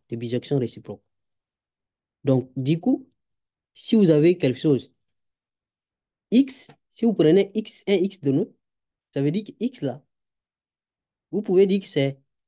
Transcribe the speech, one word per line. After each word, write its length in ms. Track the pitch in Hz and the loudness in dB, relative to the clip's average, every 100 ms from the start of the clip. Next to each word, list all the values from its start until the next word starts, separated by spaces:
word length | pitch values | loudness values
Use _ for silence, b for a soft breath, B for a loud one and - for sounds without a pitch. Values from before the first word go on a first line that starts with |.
| _ | _
des 80 | 117 | -10
bijections 420 | 117 120 - 143 | -6 -6 -4 -4
réciproques. 440 | 113 - - 101 _ _ _ _ _ _ _ _ _ _ _ _ | -4 -8 -16 -18 _ _ _ _ _ _ _ _ _ _ _ _
Donc, 260 | 131 131 123 - | 0 0 -2 -6
du 240 | 131 165 | -2 -2
coup, 280 | 254 277 - _ _ _ _ _ _ | -2 -4 -6 _ _ _ _ _ _
si 220 | - - 226 | -18 -2 4
vous 140 | 185 | 4
avez 260 | 151 165 180 | 6 4 2
quelque 220 | 135 120 | -2 0
chose, 340 | 156 131 - _ _ _ _ _ _ _ _ _ _ _ _ _ _ | 0 0 -2 _ _ _ _ _ _ _ _ _ _ _ _ _ _
X, 380 | 226 277 - - _ _ | 2 2 -4 -18 _ _
si 120 | - | -4
vous 100 | 226 | -2
prenez 360 | 196 156 185 196 | 2 4 4 2
X, 300 | 214 214 - - | -4 -8 -8 -2
un 80 | |
X 260 | 196 196 - | 0 0 -4
de 120 | 139 | -2
nous, 220 | 139 214 _ _ _ _ _ _ | -2 -4 _ _ _ _ _ _
ça 80 | 143 | -4
veut 80 | 143 | -2
dire 140 | 185 | -4
que 80 | 208 - | -8 -8
X 200 | 240 - | -8 -6
là, 220 | 139 143 _ _ _ _ _ _ _ _ _ _ _ _ _ | -8 -8 _ _ _ _ _ _ _ _ _ _ _ _ _
vous 120 | 190 | -8
pouvez 240 | - 180 196 | 0 2 4
dire 140 | 196 | 2
que 60 | 190 | -2
c'est 340 | 147 139 135 _ _ | -2 -2 -4 _ _